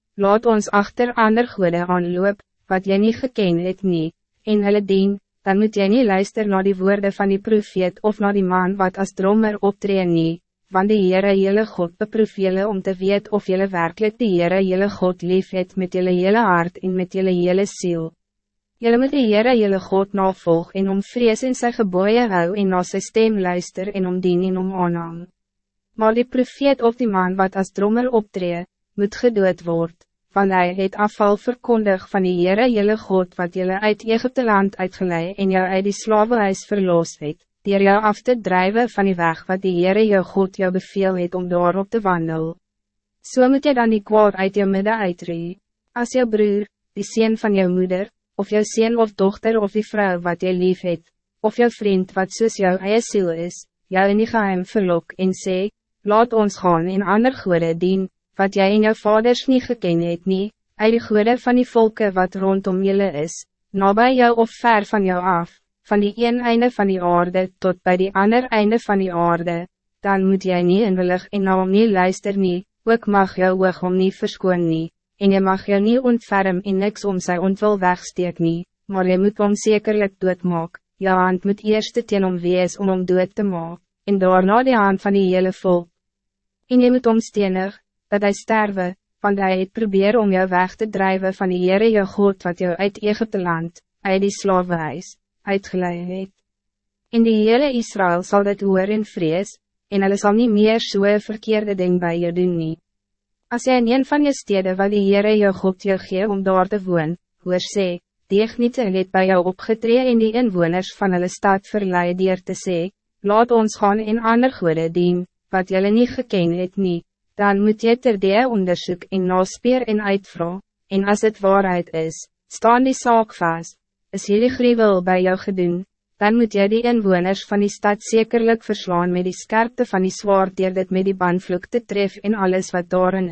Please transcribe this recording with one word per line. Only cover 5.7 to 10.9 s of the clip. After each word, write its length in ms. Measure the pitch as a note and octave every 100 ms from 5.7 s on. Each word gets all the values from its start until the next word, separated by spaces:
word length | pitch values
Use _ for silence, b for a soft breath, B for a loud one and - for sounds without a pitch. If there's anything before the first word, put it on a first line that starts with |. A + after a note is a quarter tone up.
| G3+
jy 120 | G3
nie 160 | B3
luister 440 | A3 F#3+ G3 A3+ G#3
na 160 | F#3+
die 120 | G3 F#3
woorde 360 | F#3+ G3+ G3
van 180 | G3 G3
die 140 | G3 A3
profeet 500 | G#3+ - F#3 F3+ -
of 180 | G#3+ G#3
na 120 | G3+
die 120 | G3+
man 320 | F#3 F#3 F3+ G3
wat 220 | F#3 G3
as 160 | F#3+
drommer 440 | - F#3+ A3 G#3+ G#3
optree 440 | G3+ - G3+ F#3+ F3
nie, 360 | E3 E3 E3+ _ _ _
want 180 | F#3
die 220 | G#3